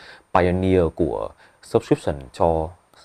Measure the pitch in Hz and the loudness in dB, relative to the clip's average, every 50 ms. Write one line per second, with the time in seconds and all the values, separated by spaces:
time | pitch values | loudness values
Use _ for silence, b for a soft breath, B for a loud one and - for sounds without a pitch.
0 | B B B B B _ - 92 90 90 87 92 92 95 95 92 85 80 - - | B B B B B _ 0 2 2 2 2 0 2 2 2 2 2 0 0 -2
1 | 90 71 57 52 52 - - b b b b b - - - 113 - - 151 - | -2 -2 -2 -4 -8 -10 -12 b b b b b -8 -2 -2 -2 0 0 -2 -2
2 | - - 80 69 67 64 - - 95 85 82 80 78 82 90 - _ _ _ _ | -2 -4 -6 -6 -10 -14 -4 -2 0 0 2 0 -2 -6 -8 -14 _ _ _ _